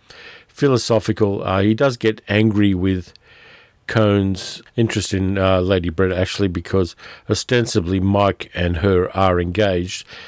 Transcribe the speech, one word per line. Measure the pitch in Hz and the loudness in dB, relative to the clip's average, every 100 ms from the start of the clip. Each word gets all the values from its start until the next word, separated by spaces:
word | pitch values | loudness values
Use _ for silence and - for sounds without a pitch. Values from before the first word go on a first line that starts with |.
| - - - - _ | -20 -20 -20 -20 _
Philosophical. | - 143 123 - 113 - 107 107 98 | -2 2 2 2 0 0 0 0 0
Uh, | 98 95 | -2 0
he | 101 | 2
does | 110 139 120 | 2 0 0
get | 110 110 - | -2 -2 -2
angry | 101 110 101 104 | 2 2 4 2
with | 92 95 92 90 - _ - - - _ _ - | 2 0 -2 -6 -18 _ -20 -20 -20 _ _ -4
Cohn's | 113 107 101 98 92 - - - | 2 4 2 0 -4 -8 -12 -8
interest | - 113 107 - | -2 0 -2 -2
in, | 95 95 98 | -2 -2 0
uh, | 95 92 | 2 2
Lady | 90 95 87 | 2 0 0
Brett, | 82 95 | 0 0
actually, | 90 95 - 101 | 0 -2 -2 -2
because | 87 - 95 90 - - - - | -2 -2 0 -2 -6 -20 -12 -4
ostensibly | 104 - 123 117 110 85 95 | -4 0 -2 0 0 0 0
Mike | 95 101 98 92 - | 0 2 2 -2 -6
and | - 90 85 | -4 -2 0
her | 101 90 90 | 2 2 0
are | 95 95 90 | 0 2 2
engaged, | 87 92 104 90 90 - - - | 0 0 0 0 -4 -10 -14 -20